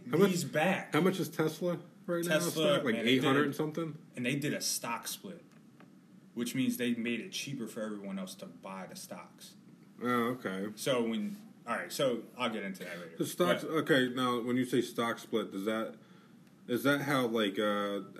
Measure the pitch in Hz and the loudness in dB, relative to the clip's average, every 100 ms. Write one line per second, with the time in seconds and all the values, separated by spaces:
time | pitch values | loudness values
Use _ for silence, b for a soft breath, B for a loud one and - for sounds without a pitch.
0 | 123 156 196 170 139 151 185 139 - 147 | 0 6 6 4 0 2 2 2 2 4
1 | 185 185 156 - 156 160 175 160 - - | 4 2 -2 0 0 0 -2 -2 -8 -12
2 | - 170 170 160 170 156 147 139 - - | -4 -2 2 2 2 2 4 4 2 2
3 | 113 131 131 139 143 139 156 165 160 143 | 4 4 6 4 4 0 -2 -2 -6 -8
4 | - - 123 143 139 110 - - 120 113 | -12 -4 -2 0 -2 -2 -2 -4 -4 -6
5 | - - 101 85 - - - - - - | -6 -10 -10 -14 -18 -20 -20 -20 -20 -20
6 | - - - 117 120 135 123 120 120 117 | -20 -20 -12 -6 -2 0 0 2 0 0
7 | 117 113 95 - - 127 110 117 107 104 | 0 -2 -4 -8 -6 -6 -8 -6 -6 -6
8 | 98 95 92 - 92 85 98 95 - - | -6 -6 -6 -10 -14 -14 -12 -10 -12 -12
9 | - 90 - - - - - - - - | -12 -14 -14 -18 -20 -20 -20 -20 -20 -6
10 | 120 123 117 127 101 95 107 107 143 127 | 0 2 2 0 -4 -4 -6 -4 0 2
11 | 113 110 104 101 - - - 107 - - | 2 0 -4 -8 -16 -14 -6 -4 -4 0
12 | 135 117 - - 120 110 98 95 90 87 | 0 0 -6 -4 -2 -2 -6 -8 -10 -10
13 | 87 - 156 - 175 170 - 156 151 139 | -8 -4 -2 2 2 2 0 0 4 4
14 | 127 123 123 123 123 127 123 131 - - | 4 2 2 2 2 2 2 2 2 0
15 | 117 110 - 113 95 98 101 113 113 - | -2 -2 -2 -2 0 -4 -2 -2 -4 -8
16 | b b b b b - - 120 135 143 | b b b b b -14 -4 0 2 2
17 | 135 135 123 113 101 101 104 104 101 101 | 2 2 2 2 2 2 0 0 -2 -4
18 | 95 | -6